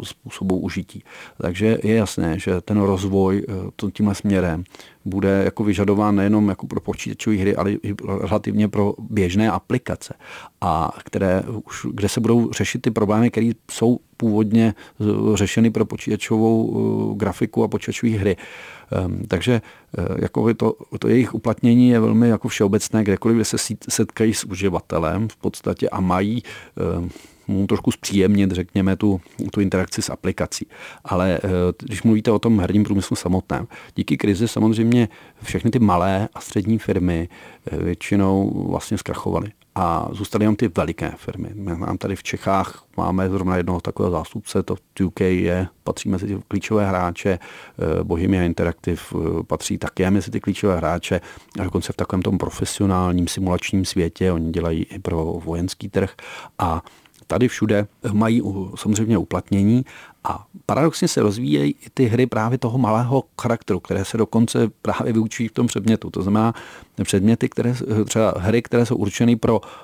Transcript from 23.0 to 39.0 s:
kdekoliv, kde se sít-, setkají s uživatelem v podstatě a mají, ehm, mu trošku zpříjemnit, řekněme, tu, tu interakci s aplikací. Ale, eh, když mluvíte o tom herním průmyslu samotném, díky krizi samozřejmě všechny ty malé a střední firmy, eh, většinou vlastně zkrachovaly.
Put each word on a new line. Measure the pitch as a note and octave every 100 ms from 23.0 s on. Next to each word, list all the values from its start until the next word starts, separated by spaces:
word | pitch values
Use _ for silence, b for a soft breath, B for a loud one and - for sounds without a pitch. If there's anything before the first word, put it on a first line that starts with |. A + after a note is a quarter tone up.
kdekoliv, | G#2 F#2+ A2+ A#2
kde |
se | G#2+ A2+
sít-, | - G#2+ -
setkají | - G#2+ - A2
s | G#2
uživatelem | - F2+ G2 E2 - E2 D#2+ F2+ A2
v | -
podstatě | - - - F#2+ -
a | -
mají, | F#2 F#2 G#2 A#2+ - B B -
ehm, | F2+ F2 F2 B B B B
mu | G2 G2
trošku | G#2+ -
zpříjemnit, | - - G2 F#2 G2+ F#2+
řekněme, | F2+ F2+ G2+ F#2+ F#2+
tu, | G#2+ F#2 - B G2
tu | -
interakci | G2 F#2+ F2+ -
s | -
aplikací. | - F#2+ - E2 - - B B B
Ale, | - F#2 F#2 E2+
eh, | F#2+ F2+ F2+ -
když | - G#2
mluvíte | A2+ G#2+ A2+
o | G#2
tom | A#2 G#2+
herním | F#2 G2+
průmyslu | G2+ G2 - A#2
samotném, | F2+ F#2 - C#2+ - B B
díky | - - -
krizi | G#2+ F#2+ A2+
samozřejmě | G#2+ A2 A2+ A2+ A#2+ A2 B B B
všechny | - F2+ A#2+
ty | B2
malé | G#2+ F2 F#2 F#2+ A2+
a | -
střední | - A2 F#2+ A2
firmy, | - F#2+ F2+ E2+ F2 B B B -
eh, | -
většinou | F2 F2+ - G2+ G2 G2 G2 F#2+ F#2
vlastně | F2+ -
zkrachovaly. | G2